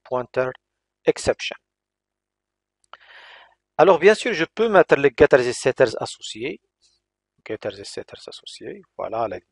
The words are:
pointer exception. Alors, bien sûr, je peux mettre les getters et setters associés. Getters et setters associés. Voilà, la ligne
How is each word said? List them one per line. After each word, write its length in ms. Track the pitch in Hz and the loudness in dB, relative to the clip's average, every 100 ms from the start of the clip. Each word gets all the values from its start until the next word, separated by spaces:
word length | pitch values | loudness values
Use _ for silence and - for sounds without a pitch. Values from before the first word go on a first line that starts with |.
pointer 440 | - 127 123 - 127 - _ _ _ _ | -8 -8 -6 -4 -6 -6 _ _ _ _
exception. 520 | - - - - - - _ _ _ _ _ _ _ _ _ _ _ _ _ - _ - - - _ _ _ - | -4 -2 -2 -4 -6 -14 _ _ _ _ _ _ _ _ _ _ _ _ _ -20 _ -20 -20 -20 _ _ _ 2
Alors, 200 | 170 165 | 4 6
bien 160 | 180 | 4
sûr, 180 | 214 254 | 4 0
je 120 | 180 | -4
peux 240 | 165 - 226 | -4 -2 0
mettre 280 | 196 156 147 | 2 4 4
les 160 | 139 120 | 2 4
getters 300 | 147 139 123 | 4 4 2
et 60 | |
setters 420 | 113 135 - 127 107 | -2 -4 0 0 0
associés. 600 | 117 - - 107 127 190 _ _ _ _ _ _ _ _ | -10 -12 -16 -12 -12 -12 _ _ _ _ _ _ _ _
Getters 360 | - 110 110 98 | -14 -10 -10 -12
et 40 | |
setters 440 | 101 - 98 - - | -14 -16 -16 -18 -20
associés. 540 | - - - 110 104 90 - | -20 -20 -18 -16 -18 -20 -12
Voilà, 320 | 92 110 113 | -10 -6 -8
la 80 | - | -10
ligne 100 | _ | _